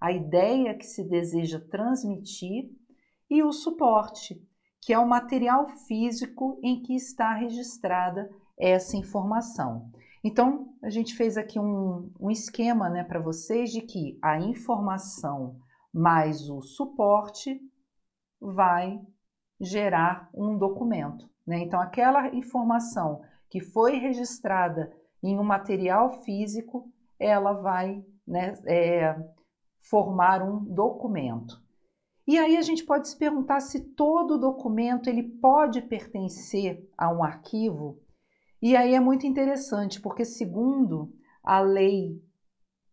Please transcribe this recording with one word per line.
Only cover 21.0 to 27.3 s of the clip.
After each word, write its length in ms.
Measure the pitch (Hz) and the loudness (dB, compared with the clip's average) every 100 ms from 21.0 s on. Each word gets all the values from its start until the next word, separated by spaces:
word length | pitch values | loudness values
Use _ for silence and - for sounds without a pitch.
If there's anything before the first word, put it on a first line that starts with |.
| 143 - - _ - | -4 -10 -18 _ -6
né? 120 | 170 | -4
Então, 200 | 170 180 | -2 -2
aquela 480 | 196 - 247 277 269 247 | -2 2 4 4 2 -4
informação 840 | - 247 233 233 233 208 160 147 - _ _ | -4 -2 0 0 0 -4 -4 -4 -10 _ _
que 120 | 190 | -10
foi 360 | - 226 233 269 | -4 2 4 2
registrada 920 | 262 240 240 - 208 190 180 160 151 - _ _ | -2 -4 -6 -8 -4 0 0 -2 -8 -12 _ _
em 160 | 190 196 | -4 -2
um 40 | |
material 800 | 208 196 196 190 185 190 254 247 | 0 0 0 -2 2 2 2 -2
físico, 680 | - 202 208 214 226 247 - _ _ _ | -8 -6 -6 -6 -8 -12 -14 _ _ _
ela 340 | 208 | 2